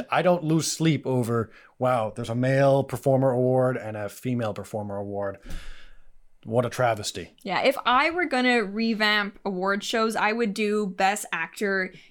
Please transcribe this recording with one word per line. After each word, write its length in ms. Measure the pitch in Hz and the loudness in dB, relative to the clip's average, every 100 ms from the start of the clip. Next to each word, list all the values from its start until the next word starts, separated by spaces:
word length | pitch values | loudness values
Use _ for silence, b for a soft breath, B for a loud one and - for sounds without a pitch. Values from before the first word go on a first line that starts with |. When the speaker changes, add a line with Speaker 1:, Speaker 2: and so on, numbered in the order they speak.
Speaker 1:
it, 60 | 123 | 0
I 120 | 135 | 2
don't 200 | 175 175 | 4 2
lose 280 | 156 160 - | 2 2 0
sleep 360 | - 160 139 131 | 0 2 2 2
over, 460 | 131 113 117 110 B B B | 0 2 0 -2 B B B
"Wow, 340 | 127 127 107 | 2 2 0
there's 160 | 101 113 | -4 -6
a 40 | |
male 480 | 117 127 135 139 139 | -2 2 4 6 4
performer 480 | 135 123 139 131 131 | 2 0 2 4 4
award 460 | 123 127 127 127 123 | 4 2 4 2 0
and 200 | 110 107 | -6 -8
a 120 | 101 | -8
female 440 | - 127 120 110 | -8 -4 -2 -4
performer 440 | 101 98 107 101 101 | -6 -8 -8 -6 -8
award. 420 | 101 101 101 98 B B B B B B B - - - | -6 -6 -6 -8 B B B B B B B -20 -20 -20
What 200 | - 117 117 | -2 0 0
a 40 | |
travesty." 640 | - 120 107 101 95 85 _ | 0 0 0 -4 -10 -14 _
Speaker 2:
Yeah, 200 | 190 170 | -6 0
if 140 | 254 269 - | 0 0 0
I 240 | 254 311 | 2 2
were 140 | 339 | -2
gonna 400 | 339 254 254 240 | -2 0 2 2
revamp 720 | 196 208 226 214 214 214 202 - | 0 -2 -2 0 2 2 0 -6
award 400 | 196 180 190 196 | -6 -2 -2 -2
shows, 320 | - 233 220 220 | -2 0 0 0
I 160 | 208 | 0
would 220 | 226 233 | 0 -2
do 320 | 202 208 214 208 | 0 0 0 -2
best 360 | 185 190 202 - | 0 0 0 -4
actor 600 | 170 165 - 202 190 185 B B | -6 -8 -4 -2 -2 -4 B B